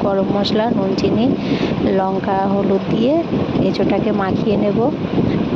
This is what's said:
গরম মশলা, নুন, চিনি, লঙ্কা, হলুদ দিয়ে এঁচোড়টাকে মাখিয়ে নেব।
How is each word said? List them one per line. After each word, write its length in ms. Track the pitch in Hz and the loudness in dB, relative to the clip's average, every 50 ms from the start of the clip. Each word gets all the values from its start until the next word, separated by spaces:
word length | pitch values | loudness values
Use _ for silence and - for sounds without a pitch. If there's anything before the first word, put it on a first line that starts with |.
গরম 260 | - 208 196 196 190 196 202 | 0 -2 0 0 0 0 0
মশলা, 320 | 202 202 196 - 214 214 240 | -2 0 0 0 0 0 0
নুন, 200 | 233 220 190 190 190 196 | 0 0 0 0 0 0
চিনি, 280 | 196 196 196 214 226 269 - - - - - - - - - - - - 202 | 0 0 0 2 2 2 0 0 -2 -2 -2 -2 0 -2 -2 0 0 0 2
লঙ্কা, 420 | 190 190 190 190 190 185 - 196 190 196 196 | 2 0 0 -2 -2 -2 0 0 0 0 0
হলুদ 360 | 196 202 196 196 202 190 190 185 | 0 0 2 2 0 0 0 0
দিয়ে 240 | - 208 226 247 294 330 330 - - - - - - - - | 0 0 2 2 2 0 0 0 -2 -2 -2 -2 0 0 0
এঁচোড়টাকে 480 | 190 185 - 202 - 208 196 190 214 | 0 2 0 0 0 0 0 0 0
মাখিয়ে 440 | 214 208 196 190 - 214 - 226 202 208 | 0 0 0 0 0 0 0 0 2 2
নেব। 220 | 214 208 202 214 226 277 320 - - - - - - - - - - - - | 2 0 2 2 0 0 0 -2 -4 -4 -2 0 0 0 0 -2 -2 -2 -4